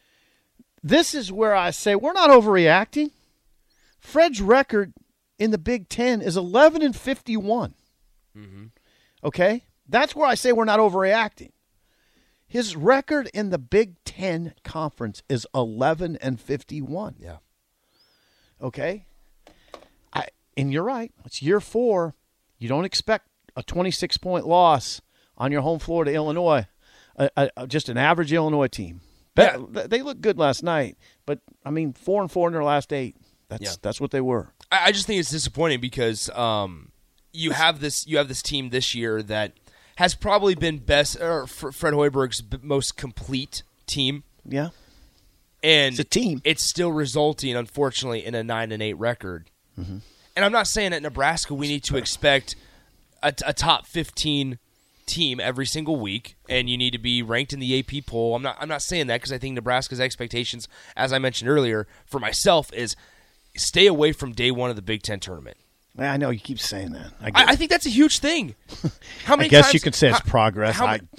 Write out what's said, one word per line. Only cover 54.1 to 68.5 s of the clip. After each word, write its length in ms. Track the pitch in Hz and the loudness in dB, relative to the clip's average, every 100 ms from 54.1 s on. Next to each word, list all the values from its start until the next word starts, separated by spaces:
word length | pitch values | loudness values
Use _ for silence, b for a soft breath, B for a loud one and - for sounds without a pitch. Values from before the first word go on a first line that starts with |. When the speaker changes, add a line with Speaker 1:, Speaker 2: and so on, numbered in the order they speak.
| - 156 143 135 123 _ _ _ _ - | -6 -2 -2 -4 -8 _ _ _ _ -10
Speaker 2:
team 320 | 160 151 123 | -4 -4 -2
every 280 | 104 127 135 | -4 -4 -4
single 300 | 156 156 151 | -4 -4 -4
week, 380 | 104 104 - - - | -4 -6 -10 -20 -4
and 200 | 127 123 | -4 -2
you 80 | 123 | -2
need 140 | 127 | -2
to 60 | 120 | -2
be 240 | 120 120 | -2 -2
ranked 300 | 113 117 135 | -2 -4 -4
in 80 | 139 | -6
the 140 | 127 | -2
A 80 | 131 | -2
P 180 | 131 143 | -2 -8
poll. 320 | - 117 117 | -6 -2 -2
I'm 80 | 120 | -2
not, 140 | 135 120 | -4 -8
I'm 100 | 156 | -8
not 140 | 147 | -8
saying 240 | - 175 131 | -4 -4 -2
that 140 | 120 | -4
'cause 100 | 123 | -6
I 60 | 131 | -8
think 160 | 135 | -8
Nebraska's 460 | 127 113 127 123 123 | -8 -2 -2 -2 -4
expectations, 680 | 127 - 117 120 120 120 - B B - | -4 -4 -8 -6 -6 -10 -14 B B -4
as 160 | 131 | -2
I 60 | 135 | 0
mentioned 300 | 131 117 117 | -2 -2 2
earlier, 380 | 147 123 110 104 b | 2 2 -2 -4 b
for 140 | b 139 | b -6
myself 540 | 110 - - 170 135 | -4 0 4 4 2
is 240 | 101 113 - b b b b _ - | -8 -8 -10 b b b b _ -8
stay 300 | - 165 196 | -2 6 6
away 260 | 156 151 | 6 2
from 200 | 147 139 | 2 -6
day 180 | 110 123 | -2 -2
one 200 | 123 123 | 0 -4
of 60 | 110 | -4
the 60 | |
Big 200 | 95 107 | -6 -6
Ten 180 | - 101 | -4 -8
tournament. 360 | - 85 62 - _ _ _ - | -8 -12 -14 -20 _ _ _ -6
Speaker 1:
Yeah, 160 | 139 | -4
I 40 | 139 | -2
know 140 | 139 | -2
you 100 | 113 | -4
keep 180 | - 120 | -8 -8
saying 340 | - 101 92 | -8 -8 -10
that. 200 | 78 - - | -12 -16 -10
I 100 | 107 | 0
get 60 | - 226 | 4 4
Speaker 2:
I, 40 | |
I 20 | |
Speaker 1:
it. 40 | 277 | 4
Speaker 2:
think 140 | 320 | 2
that's 160 | 349 285 | 0 2
a 40 | |
huge 280 | 226 302 - | 4 4 4
thing. 380 | 285 330 165 | 0 -2 -4